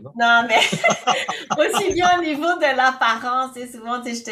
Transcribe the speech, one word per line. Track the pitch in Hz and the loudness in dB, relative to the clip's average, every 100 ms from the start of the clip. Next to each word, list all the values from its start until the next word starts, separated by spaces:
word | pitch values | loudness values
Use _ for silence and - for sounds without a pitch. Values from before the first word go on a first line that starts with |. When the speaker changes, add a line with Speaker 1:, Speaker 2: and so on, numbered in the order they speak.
Speaker 1:
non ? | 120 226 | -12 0
Speaker 2:
Non, | 233 233 240 | 4 4 4
mais | 226 | 2
<laughs> | - - - - - - - - - - | 2 0 0 0 0 -2 -4 -8 -4 0
aussi | 311 - 381 | 2 2 0
bien | 349 359 359 | 2 4 2
au | |
niveau | 311 285 330 349 | 0 -2 -2 0
de | 302 254 | 0 2
l'apparence, | 254 254 233 226 247 254 254 | 2 2 0 0 -2 -2 -4
tu | 247 | -8
sais, | 247 233 | -14 -12
souvent, | 233 247 | -8 -6
tu | 240 | -6
sais, | 233 | -8
je | 226 | -8